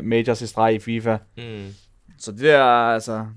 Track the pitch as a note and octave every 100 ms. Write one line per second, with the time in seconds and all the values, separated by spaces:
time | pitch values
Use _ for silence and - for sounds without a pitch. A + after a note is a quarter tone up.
0 | G#2+ A#2 A#2 A2+ A2+ - A2+ A2 G#2+ A2+
1 | A2+ G#2+ - - A#2+ A2 G2 G2 _ _
2 | _ - - G#2 C#3+ D3 B2+ A#2+ A#2 A2+
3 | A2 A2+ A2